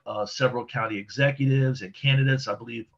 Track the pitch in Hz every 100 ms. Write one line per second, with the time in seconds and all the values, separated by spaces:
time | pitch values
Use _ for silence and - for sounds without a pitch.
0 | - 107 104 - 127 120 117 120 110 104
1 | 101 - 139 139 135 135 131 127 95 -
2 | 139 135 135 131 110 101 117 117 110